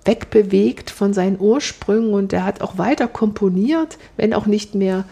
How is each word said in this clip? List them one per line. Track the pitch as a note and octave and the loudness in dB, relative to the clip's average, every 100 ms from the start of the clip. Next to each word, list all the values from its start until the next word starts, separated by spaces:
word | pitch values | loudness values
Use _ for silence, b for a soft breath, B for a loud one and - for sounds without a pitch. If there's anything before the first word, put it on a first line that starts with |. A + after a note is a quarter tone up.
| - | -2
wegbewegt | A3+ - A3 G3 G3 G#3+ - - | -2 0 2 4 4 2 0 -10
von | - G3+ | -2 0
seinen | G3 F#3 F#3+ | 0 0 2
Ursprüngen | G3+ B3 - - - G#3+ A3+ | 2 2 0 -6 -2 0 2
und | G3+ G3 | 0 0
er | F#3 F#3 | -2 -2
hat | - | -4
auch | - F#3 | -6 -2
weiter | F#3 D4 A#3+ | 0 0 -2
komponiert, | - G#3+ G#3 G3+ F3+ A3 D#4+ D#4+ - B B | -2 -2 0 0 0 0 0 -2 -6 B B
wenn | G#3+ | 0
auch | A3 G#3+ | 0 0
nicht | G#3 - G3 | -2 -2 -2
mehr | F#3+ F#3+ F#3+ | 0 -2 -4